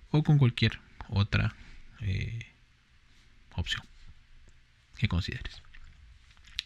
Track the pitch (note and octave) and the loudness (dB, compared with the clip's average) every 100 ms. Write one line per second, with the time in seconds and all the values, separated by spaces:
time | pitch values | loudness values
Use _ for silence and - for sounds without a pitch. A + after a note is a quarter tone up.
0 | - D3+ D#3 D3 B2 - A2+ - - - | 0 2 6 6 6 6 2 2 -12 -18
1 | - G2 G#2 G2+ G#2 - - - - - | -4 0 2 2 0 -4 -16 -18 -18 -8
2 | G#2+ G2 - A#2 - _ _ _ _ _ | -4 -4 -4 -8 -12 _ _ _ _ _
3 | _ - - - - - - - - - | _ -20 -20 -20 -12 -8 -4 -6 -8 -20
4 | - - - - - - _ _ _ - | -20 -20 -20 -20 -20 -20 _ _ _ -4
5 | - E2+ - - - - - - - - | -2 0 -2 -6 -10 -14 -18 -18 -18 -20
6 | - - - - - - | -20 -20 -20 -20 -12 -10